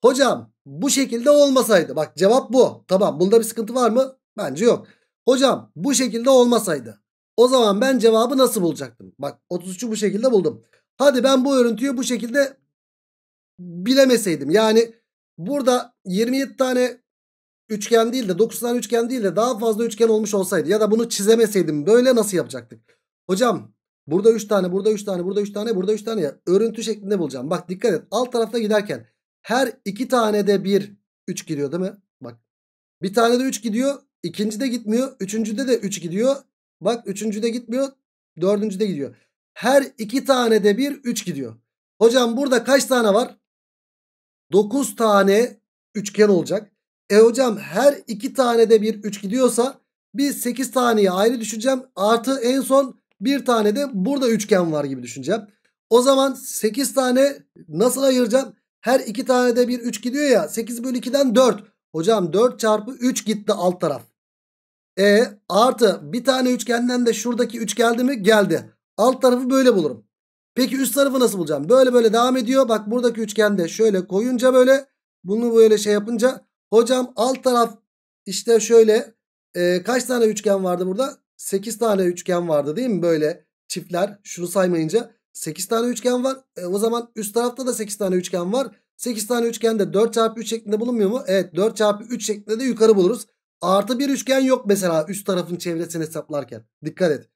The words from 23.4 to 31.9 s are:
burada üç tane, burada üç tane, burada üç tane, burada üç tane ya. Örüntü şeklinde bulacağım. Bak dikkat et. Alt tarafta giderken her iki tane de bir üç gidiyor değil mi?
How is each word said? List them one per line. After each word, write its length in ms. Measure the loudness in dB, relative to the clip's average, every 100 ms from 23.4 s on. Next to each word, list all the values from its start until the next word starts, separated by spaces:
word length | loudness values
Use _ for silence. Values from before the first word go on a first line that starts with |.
| 0 0 -6 _ _ _ -4
burada 240 | 2 4
üç 160 | 2 2
tane, 240 | -2 0
burada 200 | -2 -2
üç 120 | -2
tane, 220 | -4 -6 -4
burada 160 | -4
üç 120 | -4
tane, 220 | -6 -4 -4
burada 180 | -2
üç 100 | -4
tane 180 | -4 -4
ya. 180 | -4 -6 0
Örüntü 360 | 0 0 -4
şeklinde 360 | -8 -8 -4 -4
bulacağım. 300 | -4 -6 -6
Bak 200 | -6 -6
dikkat 240 | -4 -2
et. 100 | -2 -4
Alt 200 | -4 -4
tarafta 280 | -4 -4 -4
giderken 480 | 0 -2 -2 -10 -12 _ _ _
her 320 | -4 -2 -2 -4 -10
iki 220 | -8 -2
tane 400 | 0 2 0 2
de 160 | 0
bir 300 | 2 -2 -2 -16 _ _ -12
üç 200 | -12 -8
gidiyor 240 | -6 -4
değil 120 | -4
mi? 100 | -6